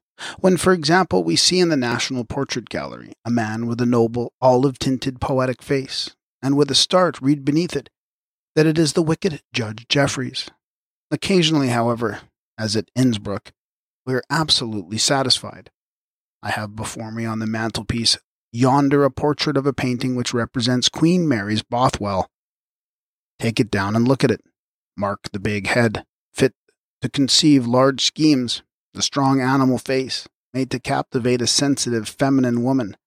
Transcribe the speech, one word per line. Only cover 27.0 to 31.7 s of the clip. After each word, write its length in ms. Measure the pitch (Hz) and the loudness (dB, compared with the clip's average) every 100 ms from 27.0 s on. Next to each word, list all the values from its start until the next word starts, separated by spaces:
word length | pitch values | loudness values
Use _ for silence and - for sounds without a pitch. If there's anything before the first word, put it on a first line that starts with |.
to 80 | 131 | -6
conceive 560 | - 131 - 156 139 117 | -2 2 4 4 4 4
large 400 | 127 135 127 - | 2 2 2 -4
schemes, 560 | - 156 135 120 - _ _ _ | 2 2 2 0 -8 _ _ _
the 80 | 98 | -6
strong 400 | - 143 135 135 | -4 0 2 2
animal 380 | 127 135 131 120 | 2 2 2 0
face, 480 | - 131 127 - - _ _ | -2 -2 -2 -8 -12 _ _
made 160 | 127 131 | -6 -4
to 100 | 127 | -4
captivate 640 | - 139 - 127 120 123 | -2 -4 -2 -2 0 2
a 60 | 113 | 2
sensitive 600 | - 143 | 0 0